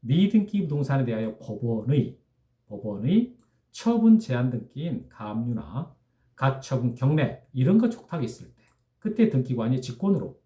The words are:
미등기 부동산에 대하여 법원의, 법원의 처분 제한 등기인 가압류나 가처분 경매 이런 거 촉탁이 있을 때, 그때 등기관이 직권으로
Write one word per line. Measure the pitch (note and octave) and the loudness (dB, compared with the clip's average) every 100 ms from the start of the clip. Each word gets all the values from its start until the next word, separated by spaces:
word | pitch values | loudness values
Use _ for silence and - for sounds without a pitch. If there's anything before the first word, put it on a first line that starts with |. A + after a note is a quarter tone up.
미등기 | A2+ D3+ G3+ G#3+ G3 G3+ | 0 2 4 4 2 -2
부동산에 | E3 D3 C3+ C#3 | -2 -2 0 0
대하여 | A#2+ A2 A2 A2 | 0 -2 -4 -8
법원의, | - G#2+ A#2+ A2 A2 D3 F2 - _ _ _ _ _ | -12 -6 -2 -2 2 2 2 -4 _ _ _ _ _
법원의 | G#2+ - G2+ A#2 G#3 B3 - _ _ _ | -12 -8 -6 2 2 2 -6 _ _ _
처분 | - A3+ A#3 A3+ A3 | -6 -2 2 6 6
제한 | - B2 B2+ | 4 -2 0
등기인 | B2 - C3+ E3 - - | -2 -8 -10 -6 -8 -10
가압류나 | - G#2+ A2 A#2+ A2+ D2 A2+ E3 - _ _ _ | -14 -8 -6 -4 -6 -6 -8 -10 -14 _ _ _
가처분 | _ C3 C3 - B2+ A#2+ | _ -2 -2 -4 -2 -2
경매 | A#2 C3+ D3+ C3 - _ | 0 0 2 0 -4 _
이런 | B2+ C3 G#3+ | 0 4 4
거 | A#3 | 4
촉탁이 | - - E3+ | -2 -10 -6
있을 | B2 - - | -6 -8 -18
때, | _ _ _ _ _ | _ _ _ _ _
그때 | G#3+ G#3+ A3 | -8 2 4
등기관이 | C3 B2 A#2+ A2+ C3 | 4 -2 -2 0 -2
직권으로 | - B2 F#3+ F#3 - - | -4 -4 0 0 -2 -12